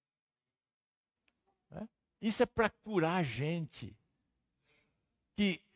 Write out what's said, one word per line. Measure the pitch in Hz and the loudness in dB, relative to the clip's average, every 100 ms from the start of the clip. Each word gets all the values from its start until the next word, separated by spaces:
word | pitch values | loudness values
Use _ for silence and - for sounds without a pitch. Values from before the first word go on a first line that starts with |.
| _ _ _ _ _ _ _ _ _ _ _ _ _ _ _ _ _ | _ _ _ _ _ _ _ _ _ _ _ _ _ _ _ _ _
É? | - 220 _ _ - | -14 -14 _ _ -4
Isso | 220 214 | -2 2
é | 240 | 0
pra | - 208 | 2 0
curar | - 214 196 160 180 | 0 -4 0 2 2
a | |
gente | 147 113 151 170 156 - 113 - _ _ _ _ _ _ _ _ _ _ _ _ _ - | 0 -2 -2 -2 -6 -8 -14 -14 _ _ _ _ _ _ _ _ _ _ _ _ _ 0
que | 202 156 _ | 0 0 _